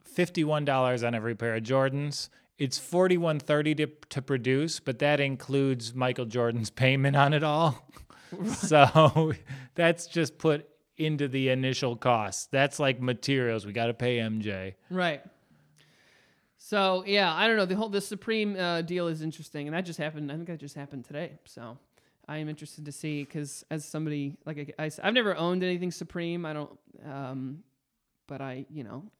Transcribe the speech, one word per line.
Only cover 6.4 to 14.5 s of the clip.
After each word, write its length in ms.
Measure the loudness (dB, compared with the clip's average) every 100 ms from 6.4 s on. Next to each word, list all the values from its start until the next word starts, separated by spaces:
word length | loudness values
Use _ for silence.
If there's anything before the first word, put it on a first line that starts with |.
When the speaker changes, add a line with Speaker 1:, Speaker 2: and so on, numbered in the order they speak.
| 0 0 -4
Speaker 1:
payment 460 | 2 2 4 2 4
on 160 | 4
it 100 | 4
all. 460 | 2 2 2 0 -12
<laughs> 60 | -20 -20 -20 -16
Speaker 2:
Right. 140 | -6 -4
Speaker 1:
So 840 | -4 6 8 10 10 8 6 0 -2 -8
<laughs> 200 | -16 -10
that's 320 | 2 2 2 -2
just 320 | -2 -2 2
put 280 | 2 2 -4 _ _ -4
into 320 | -2 0 0
the 220 | 2 2
initial 460 | 2 0 0 -2 0
cost. 540 | 4 4 2 -6 -2
That's 300 | 2 2 2
like 180 | 0 0
materials. 680 | -2 -2 0 2 2 -2 -4
We 80 |
gotta 180 | -2 -2
pay 280 | 0 0 0
M 200 | -2 -2
J. 360 | -4